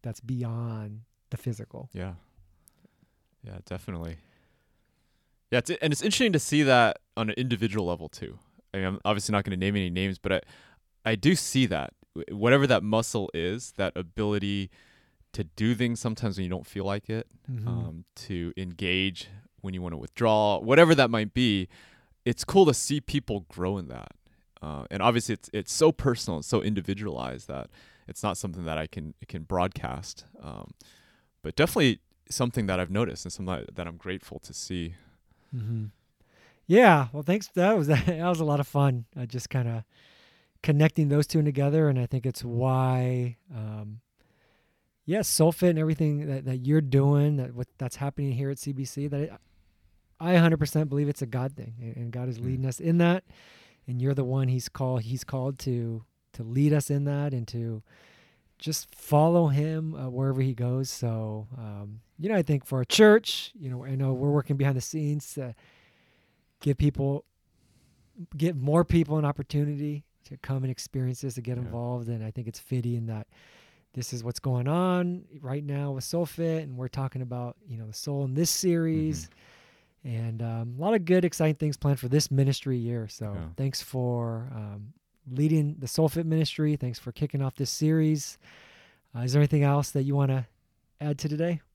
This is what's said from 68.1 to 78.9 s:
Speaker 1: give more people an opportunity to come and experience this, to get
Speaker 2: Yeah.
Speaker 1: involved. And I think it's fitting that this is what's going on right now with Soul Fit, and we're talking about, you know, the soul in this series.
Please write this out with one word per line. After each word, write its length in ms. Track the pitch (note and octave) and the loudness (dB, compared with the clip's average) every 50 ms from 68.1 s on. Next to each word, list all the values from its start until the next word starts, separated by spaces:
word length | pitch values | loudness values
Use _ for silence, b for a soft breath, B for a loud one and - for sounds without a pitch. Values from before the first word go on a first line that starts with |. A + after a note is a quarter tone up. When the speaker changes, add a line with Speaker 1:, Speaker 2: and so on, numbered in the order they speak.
| _ A3+ E3+ _ - | _ -18 -16 _ -4
Speaker 1:
give 180 | C#3 D#3 F3 F3 | -2 -2 0 0
more 300 | C3+ B2+ C#3+ D3+ E3+ F3 | -2 0 2 4 4 4
people 320 | - - E3+ D#3+ C#3 D3+ | 4 4 2 4 4 0
an 80 | D#3 D3+ | 0 0
opportunity 800 | C#3+ C#3+ - C#3+ _ - D3 D3 D3 D3 C#3+ D3 D3 D3 D3 - _ _ _ _ | 0 -2 -4 -6 _ 0 0 0 0 -2 -4 -4 -6 -6 -8 -10 _ _ _ _
to 120 | - C#3+ | -20 -20
come 260 | - - - C3+ C3+ C3 | -14 -8 -4 -4 -2 -2
and 80 | C3 | -4
experience 500 | B2 - - - - C3+ B2+ B2+ B2+ - | -4 -6 -10 -8 -4 -4 -2 -2 -4 -4
this, 140 | - C3+ A2+ | -6 -8 -8
to 60 | B2 | -6
get 160 | A#2 B2 B2 | -6 -6 -4
Speaker 2:
Yeah. 60 | B2 B2 | -4 -6
Speaker 1:
involved. 440 | A#2 A2+ A#2 A#2+ A#2+ B2 B2 A#2+ | -6 -6 -6 -4 -4 -4 -4 -4
And 160 | A2+ A#2 A2+ A2 | -4 -6 -4 -6
I 80 | A2 | -8
think 160 | - B2+ A#2 | -8 -8 -8
it's 120 | A2+ - - | -8 -10 -12
fitting 480 | - - C3 B2+ A#2 A#2+ A#2+ A#2 A2+ | -8 -4 -4 -2 0 0 -2 -2 -2
that 200 | A2+ A2 G#2+ G#2 b b b b b b b b b b b b b _ | -4 -6 -6 -8 b b b b b b b b b b b b b _
this 200 | C3 A#2 - - | -10 -8 -6 -8
is 100 | A#2+ A2+ | -8 -6
what's 160 | A#2+ B2 - | -6 -8 -4
going 280 | - C3+ B2+ B2 B2 C#3 | -2 -2 0 0 0 0
on 560 | D#3 F3 F#3 F#3 F3+ F3+ F3+ F3 F3+ F#3 - _ - D3 | 0 2 2 2 2 0 0 -2 -4 -6 -10 _ -20 -14
right 220 | D3 B2+ C3 D3 D3 | -8 -6 -6 -6 -4
now 280 | C#3+ C#3+ C#3+ C#3+ C#3+ | -4 -4 -4 -4 -4
with 140 | C3+ C3 A#2+ | -6 -6 -6
Soul 200 | - - E3+ F3 | -4 -2 -2 -2
Fit, 380 | D3 - - E3 E3 D#3+ D#3+ D#3 | -2 -4 -4 -2 -2 -2 -2 -4
and 140 | C#3+ B2+ | -6 -8
we're 100 | B2 B2+ | -8 -8
talking 340 | B2+ - C#3 C3+ C3 - C3 | -6 -6 -4 -6 -4 -4 -6
about, 360 | B2+ A#2+ B2 B2 B2 A#2+ - _ G#3+ | -6 -6 -6 -8 -8 -8 -10 _ _
you 100 | F3 A#2+ | -12 -12
know, 100 | A2 A2 | -10 -10
the 60 | A2 A2 | -12 -12
soul 300 | - - D3 C#3+ C#3 C#3 | -10 -8 -4 -4 -2 -2
in 100 | C3 C3 | -2 0
this 160 | D3 E3+ D#3+ | 0 0 0
series. 760 | - - - F#3 E3+ E3+ E3 E3 | 0 0 2 2 2 2 2 2